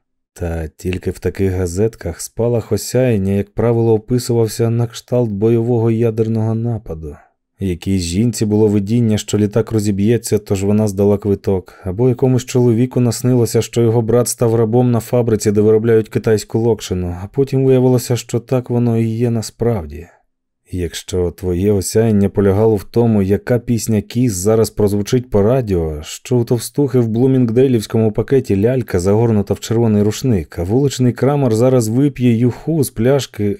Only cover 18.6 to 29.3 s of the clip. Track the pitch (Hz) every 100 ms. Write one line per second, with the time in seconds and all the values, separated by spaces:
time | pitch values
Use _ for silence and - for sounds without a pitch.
18.6 | 123 120 120 113 113 113 120 117 104 -
19.6 | 120 110 76 73 - _ _ _ _ _
20.6 | _ 92 85 - - 92 87 - 90 87
21.6 | 101 101 92 110 113 104 98 104 101 98
22.6 | 113 104 - 117 117 107 95 101 - 123
23.6 | - 113 - 107 101 120 127 90 98 113
24.6 | 107 - 104 104 101 127 123 104 104 135
25.6 | 110 90 80 73 - - - 123 117 120
26.6 | - - 143 127 113 110 131 131 120 113
27.6 | 135 117 - 117 113 110 110 135 - 98
28.6 | 110 131 110 92 92 107 117